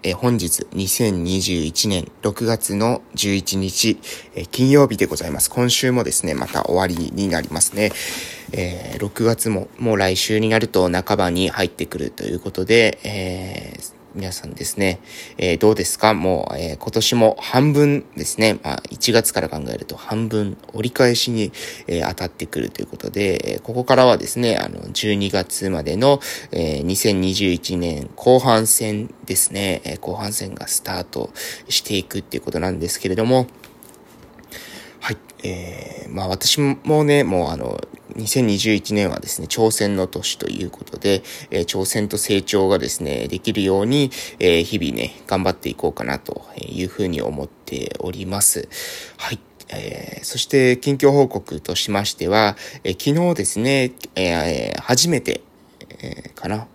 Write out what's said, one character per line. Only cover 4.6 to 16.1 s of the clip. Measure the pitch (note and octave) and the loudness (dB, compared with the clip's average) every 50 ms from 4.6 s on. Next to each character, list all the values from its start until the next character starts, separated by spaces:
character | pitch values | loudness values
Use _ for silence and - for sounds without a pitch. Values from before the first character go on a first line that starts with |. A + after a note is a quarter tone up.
| B2+ C3 | 4 8
曜 | C#3 D3 C#3 | 8 8 8
日 | B2+ A#2 | 6 4
で | F2 F#2+ | 0 0
ご | - D#2+ | 0 0
ざ | D2+ - | -6 -4
い | E2 | -6
ま | D2 C#2+ | -2 -2
す。 | - - | -2 -2
今 | - B2 B2 B2 | 0 0 2 2
週 | - - - B2+ | 2 2 2 2
も | B2 B2 G#2+ | 2 2 0
で | - - | 0 -2
す | - - | -2 -2
ね、 | F2 D2+ | -2 -4
ま | C2+ A#1+ | -4 -4
た | - - - - | -4 -2 -2 0
終 | - - | 2 2
わ | F2+ F#2+ | 2 2
り | F#2 F2 E2+ E2+ - - | 2 0 -2 -4 -4 -2
に | F#2+ G2+ | -2 0
な | F#2+ E2+ E2 | 0 0 0
り | D#2+ E2 | -2 -4
ま | D#2+ D#2+ | 0 0
す | - - - | 0 0 2
ね。 | G2+ G#2+ G#2 - - - - - - - - - - - - - | 0 0 0 0 -4 -8 -8 -8 -8 -10 -10 -12 -14 -12 -8 -6
え | F#2 F2+ F2 F2+ F2+ - - - | -4 -4 -4 -6 -8 -10 -10 -8
ー、 | - | -6
六 | G#2 G2+ - - A#2 | -6 -6 -2 2 2
月 | A2+ A2+ - - A2+ | 2 4 2 0 0
も、 | G#2+ F#2 F#2+ - - | 0 -2 -4 -6 -8
も | - A#2+ A2+ A2 | -4 0 0 2
う | |
来 | G2 F#2+ F#2 F#2+ | 2 2 2 2
週 | F#2+ - - G#2+ G#2+ | 0 0 2 2 2
に | A2 | 2
な | A2 A2 | 4 2
る | A2 A#2 A2 | 2 2 2
と | - G2 F#2 F2+ | 2 2 4 4
半 | F2 F#2 F#2 - G#2 | 2 0 0 2 2
ば | G2 F#2+ F2+ | 2 2 2
に | E2+ F2+ F#2+ F2 | 2 2 0 0
入 | - - F#2+ | 0 0 -2
っ | F2 | -2
て | - - F2+ | -2 -6 -8
く | - - | -6 -6
る | - - - | -6 -6 -6
と | - - - | -6 -8 -6
い | - F2 | -6 -6
う | F2 | -6
こ | - G2 | -6 -6
と | - - F#2+ | -6 -4 0
で、 | F#2+ A2 A#2 A2+ G#2+ - - - | 4 6 6 6 4 2 -2 -10
え | G#2+ G#2 G2+ F#2 F#2 F2+ F#2 F#2 F#2+ - - - - - | -8 -6 -6 -4 -4 -6 -6 -8 -8 -10 -10 -12 -12 -16
ー、 | - - - - - - - - | -14 -16 -16 -18 -20 -20 -14 -10
皆 | G2 F#2+ F#2 | -8 -8 -6
さ | F2+ - - | -8 -8 -10
ん | - - | -12 -10
で | - - | -8 -8
す | - - | -6 -2
ね、 | - G2 F#2+ F2+ F2+ - - - - - - - | 0 0 0 0 -2 -8 -16 -16 -16 -16 -14 -6
え | - - F2+ E2+ | -2 0 0 2
ー、 | - | 4
ど | - G#2+ | 6 4
う | G#2+ | 4
で | G#2+ F2 | 4 0
す | - - - | -4 0 4
か？ | - A2 | 4 4